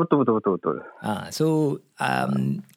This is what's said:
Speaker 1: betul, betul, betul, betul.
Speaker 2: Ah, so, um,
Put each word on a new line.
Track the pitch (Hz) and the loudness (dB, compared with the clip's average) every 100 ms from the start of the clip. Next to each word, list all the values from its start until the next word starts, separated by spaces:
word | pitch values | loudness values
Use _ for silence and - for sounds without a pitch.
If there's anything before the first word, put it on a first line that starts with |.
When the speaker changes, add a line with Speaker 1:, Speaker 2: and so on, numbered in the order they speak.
Speaker 1:
betul, | 170 147 123 | 4 2 4
betul, | 110 | 2
betul, | 101 92 | 2 0
betul. | - 65 - - | -2 -4 -8 -8
Speaker 2:
Ah, | - 101 87 | -6 -4 -6
so, | - 156 156 147 156 _ - | -2 2 2 0 -2 _ -6
um, | 131 - - - 67 - - | -2 0 0 0 -2 -4 -8